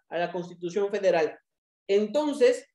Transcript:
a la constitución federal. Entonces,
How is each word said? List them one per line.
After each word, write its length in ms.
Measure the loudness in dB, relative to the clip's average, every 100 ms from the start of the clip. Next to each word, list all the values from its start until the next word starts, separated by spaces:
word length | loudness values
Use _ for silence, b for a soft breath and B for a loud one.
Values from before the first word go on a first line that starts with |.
| -10
a 80 | -6
la 140 | -4
constitución 580 | -6 -10 -10 -6 -2 -2
federal. 480 | 0 2 2 0 -4 _ _ _ _ 0
Entonces, 800 | 0 2 0 -2 2 2 2 -4